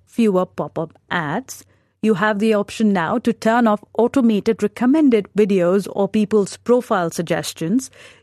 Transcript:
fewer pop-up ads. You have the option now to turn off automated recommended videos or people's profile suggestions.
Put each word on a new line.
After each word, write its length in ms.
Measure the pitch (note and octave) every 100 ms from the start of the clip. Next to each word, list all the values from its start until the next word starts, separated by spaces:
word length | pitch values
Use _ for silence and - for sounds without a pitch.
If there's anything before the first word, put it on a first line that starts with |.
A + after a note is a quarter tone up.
fewer 420 | _ - A3+ F#3 F3+
pop-up 500 | - D3+ - D#3+ _ -
ads. 540 | F3 D3+ F3+ C4 - - _ _ -
You 140 | G#3+
have 240 | G#3 G#3+ G#3
the 160 | A3
option 380 | G#3 G3+ - A3
now 260 | F#3+ E3 A#3
to 140 | A#3+
turn 340 | A3 A3 A#3 A#3
off 160 | G#3 -
automated 680 | - A#3 C#4 A#3 G#3 A3+ A3
recommended 640 | G#3 - B3 D#4 D4 A3+ G3 G3+
videos 520 | G#3 F#3+ F3 G3 F#3
or 160 | - G3
people's 500 | A3 G#3 G#3+ F#3+ -
profile 520 | - B3 - G3+ E3+
suggestions. 800 | - E3+ D#3+ D#3 - E3 A#3+ - - - -